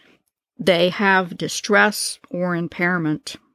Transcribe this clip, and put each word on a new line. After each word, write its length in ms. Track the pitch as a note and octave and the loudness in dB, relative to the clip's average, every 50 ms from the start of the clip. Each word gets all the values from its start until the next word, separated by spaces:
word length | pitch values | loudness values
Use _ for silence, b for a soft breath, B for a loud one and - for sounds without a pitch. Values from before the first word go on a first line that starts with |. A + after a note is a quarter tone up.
| b b b b b _ _ _ _ _ _ - | b b b b b _ _ _ _ _ _ -2
they 320 | E3 F#3 F3 E3+ F3+ F3+ | 0 2 4 4 4 2
have 460 | F3 - G#3 G3 F#3+ F#3 F#3 F3 F#3 - | 2 2 2 4 4 4 2 0 -4 -8
distress 840 | E3 - - - - - G#3 G3+ G#3 G#3+ G#3 - - - - - - _ | -8 -8 -6 -6 -2 2 4 4 4 4 2 -2 -6 -8 -10 -12 -14 _
or 240 | - F3 F3+ F3+ F3 | -6 -4 -4 -2 -2
impairment, 840 | E3+ F3 D#3 - - F3+ F3 F#3 F3 D#3+ D3+ D3+ C#3 - - - - _ _ _ | -4 -4 -6 -4 -2 -2 0 0 0 0 -2 -2 -4 -6 -10 -18 -18 _ _ _